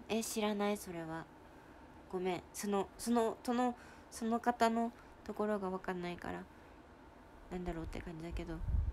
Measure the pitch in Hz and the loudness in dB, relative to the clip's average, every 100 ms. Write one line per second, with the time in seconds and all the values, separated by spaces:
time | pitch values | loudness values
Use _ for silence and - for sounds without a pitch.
0 | - 220 226 220 208 202 208 208 190 170 | 0 0 2 2 2 4 2 2 -2 -6
1 | 165 160 - - - - - - - - | -4 -6 -8 -14 -18 -18 -18 -18 -18 -18
2 | - 185 185 175 - - 202 202 180 - | -6 0 2 0 -2 -4 2 2 2 -2
3 | 233 233 226 - - 240 247 240 - - | 4 6 4 2 0 4 4 0 -8 -18
4 | - - 226 233 247 240 226 226 233 - | -14 -4 2 4 4 6 6 6 2 -2
5 | - - - 208 208 208 190 190 - 180 | -14 -12 -6 0 2 2 2 0 -2 -2
6 | 175 175 - 180 190 - - - - - | -2 -4 -4 -6 -8 -16 -18 -18 -20 -20
7 | - - - - - 180 175 165 160 - | -20 -20 -20 -18 -8 -4 -2 -2 -4 -6
8 | - 160 170 170 170 160 - - - | -6 -8 -4 -4 -4 -2 2 4 4